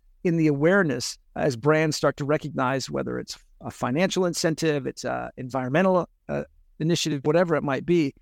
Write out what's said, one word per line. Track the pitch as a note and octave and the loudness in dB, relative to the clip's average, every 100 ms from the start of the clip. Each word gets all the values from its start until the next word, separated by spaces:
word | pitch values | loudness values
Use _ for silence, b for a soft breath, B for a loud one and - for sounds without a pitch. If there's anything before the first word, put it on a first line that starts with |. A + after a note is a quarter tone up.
| _ _ | _ _
in | F#3 E3 | 0 4
the | D#3 | 4
awareness | C#3 D#3 G3+ E3+ B2+ - - _ - | 4 4 4 2 -2 -6 -10 _ -2
as | D#3 A#2+ | -2 0
brands | C#3+ D#3 D#3+ - | 2 2 2 0
start | D3 - | 0 0
to | |
recognize | C#3 D3+ D3+ C#3+ B2+ C3+ C3+ | -2 -2 -2 -4 -2 -2 -4
whether | C#3+ B2+ B2 | -6 -6 -6
it's | - - _ - | -8 -14 _ -16
a | C3 | -14
financial | - B2 C#3 F#3 F#3 F3+ | -6 -2 0 0 0 0
incentive, | D#3 E3+ D3+ D#3+ D3 B2+ | 0 -2 0 0 0 -4
it's | - | -8
a | B2 B2 B2 - | -6 -6 -8 -12
environmental, | B2+ C3 B2+ D3+ F#3+ F#3 - _ - | -8 -6 0 2 4 2 0 _ -8
uh, | C#3+ C#3+ _ _ - | -8 -8 _ _ -4
initiative, | D#3+ E3+ D#3+ D3+ D3 | 0 0 0 -2 2
whatever | D#3+ F3+ D3 | 2 2 0
it | |
might | C#3+ C3 C3+ | 0 -2 2
be. | F3 C#3 - | 2 2 -4